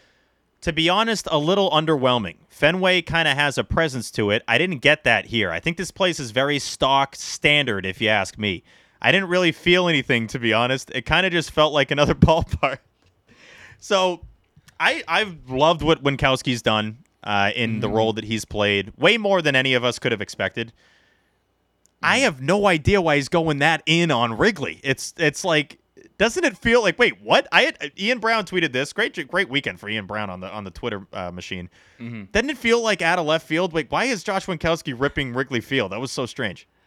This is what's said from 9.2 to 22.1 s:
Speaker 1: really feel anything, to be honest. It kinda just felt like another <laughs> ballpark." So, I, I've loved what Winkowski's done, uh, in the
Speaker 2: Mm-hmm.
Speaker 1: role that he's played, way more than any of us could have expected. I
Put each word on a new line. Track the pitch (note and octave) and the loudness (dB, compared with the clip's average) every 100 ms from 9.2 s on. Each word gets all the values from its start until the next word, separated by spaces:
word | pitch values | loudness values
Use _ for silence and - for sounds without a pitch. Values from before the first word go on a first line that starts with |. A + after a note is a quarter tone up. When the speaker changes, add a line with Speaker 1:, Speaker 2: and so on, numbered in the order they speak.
| F3+ | 2
Speaker 1:
really | F3+ F3 | 0 0
feel | - F3 F3+ F3 | 0 2 4 4
anything, | D3 - A#2+ A2 | 0 0 -2 0
to | B2+ | -4
be | A#2 | 0
honest. | A2 B2 C3 - B2+ | 2 2 -2 -6 -10
It | - | -2
kinda | D#3+ F#3 | 0 2
just | E3+ - | -2 -2
felt | D#3 D3+ | 0 2
like | D3 C3+ | 2 0
another | D3 D3+ E3 | 2 2 4
<laughs> | - | 4
ballpark." | D#3+ - - C#3 C3+ _ _ _ _ _ _ - - - - | 4 0 -2 -2 -4 _ _ _ _ _ _ -20 -20 -20 -20
So, | - F#3+ F#3 E3+ - _ _ _ _ - | -2 0 0 -2 -12 _ _ _ _ -2
I, | F3 D#4 - | -2 -2 -2
I've | F3 G#3 D#3 B2+ | -2 -2 -8 -8
loved | B2+ D#3 E3 | 2 4 4
what | D3+ D#3 | 2 2
Winkowski's | C#3 C#3 C#3+ C3 C3 A#2+ | 2 2 0 0 -2 -2
done, | A#2 G#2+ G#2+ A2+ _ _ | 0 0 -2 -8 _ _
uh, | G#2+ G2+ G2+ B2 | -2 2 2 0
in | A#2 A#2 | -2 -2
the | G#2 | 0
Speaker 2:
Mm-hmm. | A2 | 2
Speaker 1:
role | A2+ | 2
that | G#2+ G#2+ | 0 -4
he's | A2 - | -6 -4
played, | G#2 G#2 G2 G2 - | -2 2 2 -2 0
way | F#3 A3+ | 2 2
more | G#3 F#3 | 2 0
than | D3+ C3 | 2 0
any | C3 | 2
of | B2 | 0
us | B2 - | 0 -2
could | B2+ | -4
have | G#2 | -4
expected. | G2 - F#2+ A2+ A#2 _ _ _ _ _ _ _ _ _ _ _ _ _ | -6 -6 -6 -6 -12 _ _ _ _ _ _ _ _ _ _ _ _ _
I | D#3+ | 0